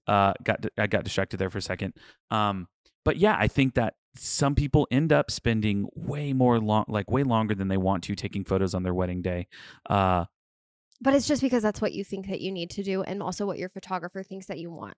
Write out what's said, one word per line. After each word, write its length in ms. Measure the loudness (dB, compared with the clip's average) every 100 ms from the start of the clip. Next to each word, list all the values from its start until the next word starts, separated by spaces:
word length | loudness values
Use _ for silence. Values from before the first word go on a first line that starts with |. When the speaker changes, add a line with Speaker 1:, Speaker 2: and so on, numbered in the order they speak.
| 0
Speaker 1:
uh, 280 | 4 4 2
got 160 | -2 -2
di-, 80 | -4 -2
I 80 | 0
got 160 | 0
distracted 360 | -2 -4 -2 -2
there 120 | -4
for 80 | -4
a 40 |
second. 320 | -6 -4 -6 -8 -18 _ -4
Um, 380 | 0 0 0 -6 _ _ _
but 120 | -2 2
yeah, 200 | 4 4
I 120 | 2
think 260 | 2 2
that 220 | 2 -2 -2 _
some 400 | -12 -6 0 0
people 320 | 2 2 2 4
end 200 | 4 4
up 200 | 4 2
spending 560 | -2 0 2 2 0 -2 -6
way 360 | -6 -4 -2
more 280 | 4 6 6
long, 240 | 4 2 2
like, 240 | -2 0
way 140 | 0
longer 320 | 2 2 2 0
than 100 | 0
they 100 | 2
want 280 | 2 0
to 100 | -2
taking 300 | -4 -4 -4
photos 280 | 0 0 2
on 120 | 0
their 100 | -2
wedding 260 | 0 -2 -2
day. 280 | -2 -4 -6 -14 -20 -12 0
Uh, 360 | 2 4 2 0 _ _ _ _ _ _ -6
Speaker 2:
But 140 | 2
it's 120 | 2 4
just 160 | 0
because 220 | 2 2
that's 160 | 0 0
what 120 | -2
you 120 | -4
think 240 | -8 -8 -8
that 120 | -6
you 120 | -6
need 180 | -6 -6
to 140 | -6
do, 180 | -4 -2
and 180 | -2 -6
also 240 | -6 -4 -4
what 120 | -4
your 100 | -8
photographer 540 | -10 -8 -6 -6 -10
thinks 240 | -12 -12 -10
that 120 | -10
you 120 | -10
want. 260 | -12 -14